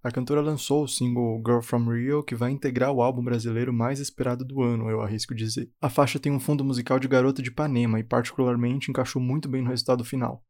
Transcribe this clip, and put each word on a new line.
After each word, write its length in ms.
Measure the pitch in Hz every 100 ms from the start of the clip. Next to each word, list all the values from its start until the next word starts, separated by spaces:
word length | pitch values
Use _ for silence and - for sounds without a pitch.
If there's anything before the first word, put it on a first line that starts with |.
A 60 | 127
cantora 300 | 127 127 147
lançou 420 | 147 147 - 143
o 60 | 143
single 520 | - 123 120 117 113 113
Girl 140 | 120
From 280 | 117 120 117
Rio, 360 | 117 123 147
que 100 | 147
vai 160 | 117 120
integrar 400 | 139 139 123 131
o 100 | 131
álbum 220 | 120 127
brasileiro 500 | 120 120 117 113 123
mais 280 | 120 117 139
esperado 440 | 143 - 123 123
do 160 | 131 135
ano, 300 | 120 117 110
eu 100 | 110
arrisco 320 | 107 110 -
dizer. 380 | 117 113 113 117 _
A 80 | 147
faixa 300 | - 139 143
tem 140 | 143
um 80 | 139
fundo 240 | 143 147
musical 340 | 135 123 120 131
de 80 | 131
Garota 340 | 131 131 135
de 100 | 123
Ipanema 500 | 117 151 123 120 110
e 20 |
particularmente 880 | 113 120 120 - 127 120 120 135 -
encaixou 320 | 135 127 135
muito 260 | 123 143 147
bem 140 | 131
no 80 | 123
resultado 340 | 123 - 123
final. 380 | 117 135 120 123